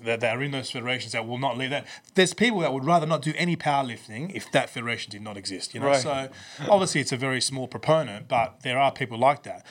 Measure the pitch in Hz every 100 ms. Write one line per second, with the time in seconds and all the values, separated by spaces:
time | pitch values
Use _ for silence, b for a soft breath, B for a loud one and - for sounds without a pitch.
0 | 117 113 117 120 143 135 127 127 120 127
1 | 113 120 113 123 135 120 131 143 - B
2 | B - 180 - 220 202 151 135 135 175
3 | 156 151 151 147 170 165 151 143 127 107
4 | - 107 175 113 - 139 120 127 117 117
5 | - 104 107 101 95 92 - - 139 139
6 | 139 135 135 - B B 147 202 185 151
7 | 127 123 135 127 - 135 127 110 - 160
8 | 135 101 117 123 113 - 131 127 139 -
9 | 123 113 131 143 107 90 -